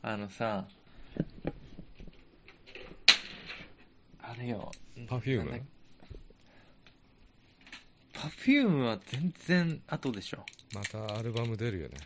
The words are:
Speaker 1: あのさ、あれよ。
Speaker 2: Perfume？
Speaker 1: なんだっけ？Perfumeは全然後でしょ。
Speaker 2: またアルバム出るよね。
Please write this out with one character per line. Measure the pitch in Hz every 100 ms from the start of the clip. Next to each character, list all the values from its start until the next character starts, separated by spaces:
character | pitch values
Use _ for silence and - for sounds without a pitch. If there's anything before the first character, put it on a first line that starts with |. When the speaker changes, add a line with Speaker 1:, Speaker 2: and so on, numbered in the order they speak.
Speaker 1:
あ | 113 107
の | 101
さ、 | - 113 101 95 - - - - - - - - - - - - - - - - - - - - - - - - - - - - - - - - - - -
あ | -
れ | 120 123
よ。 | 110 - - - 120
Speaker 2:
Perfume？ | 120 127 120 123
Speaker 1:
な |
ん | 73
だ | 64
っ |
け？ | 135 - - - - - - - - - - - - - - - - - - _ - - - - - -
Perfume | 151 - - 285 233 147
は | 120 107 -
全 | 131 175 - -
然 | 180 170 147 -
後 | 156 135
で | 104
し | -
ょ。 | - - - -
Speaker 2:
ま | 101
た | 101 107 107 107
ア |
ル | 113
バ | 113
ム | 117 110
出 | 117
る | 95
よ | 71
ね。 | 69